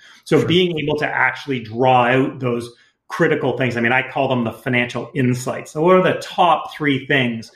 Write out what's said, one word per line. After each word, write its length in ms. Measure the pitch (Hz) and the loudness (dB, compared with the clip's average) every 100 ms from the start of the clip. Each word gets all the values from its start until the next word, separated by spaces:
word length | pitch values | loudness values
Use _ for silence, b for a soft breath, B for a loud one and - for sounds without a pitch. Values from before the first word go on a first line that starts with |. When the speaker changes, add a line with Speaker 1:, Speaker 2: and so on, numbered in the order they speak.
| b b | b b
Speaker 1:
So 160 | - 156 | 0 0
Speaker 2:
Sure. 80 | 113 | 2
Speaker 1:
being 320 | 175 180 156 | 2 2 -2
able 180 | 147 147 | -4 -2
to 80 | 139 | -2
actually 540 | 123 127 - 143 127 | 0 -2 -2 -6 -6
draw 480 | 107 113 127 127 120 | -6 0 4 6 6
out 320 | 131 135 127 | 4 0 -2
those 300 | 123 120 117 - b b - | -4 -4 -6 -14 b b -10
critical 460 | - 165 147 139 - | 0 0 2 -2 -2
things. 220 | 127 117 | -2 0
I 40 | |
mean, 100 | 117 | 0
I 180 | 127 131 | 0 -2
call 180 | 147 131 | -2 -2
them 160 | 127 | 0
the 80 | 113 | -2
financial 600 | - - 123 120 123 - | -6 -4 -2 -2 -6 -8
insights. 560 | 156 123 123 123 117 - | -2 0 0 -4 -8 -8
So 140 | 156 | -2
what 140 | 170 185 | 4 4
are 40 | |
the 180 | 170 - | 4 0
top 540 | - - 175 151 - - | -4 0 2 2 -2 -6
three 300 | 151 131 131 | -2 -2 0
things 460 | 143 120 113 107 | 0 0 -4 -10